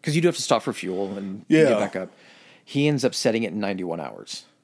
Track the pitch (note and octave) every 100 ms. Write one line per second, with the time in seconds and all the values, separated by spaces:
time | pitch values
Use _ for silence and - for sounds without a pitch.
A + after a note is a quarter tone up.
0 | - D3 F3 - - A#2+ - G#2+ F2+ F#2
1 | G2 G2 G2 G2 - D#3 D#3 A2 G2+ F#2
2 | F#2 - - - - - _ C#3+ D3 C#3+
3 | C3 - B2+ A2+ A2+ F#2 G2 F#2+ F2+ E2
4 | C#2+ G1+ G1+ - - _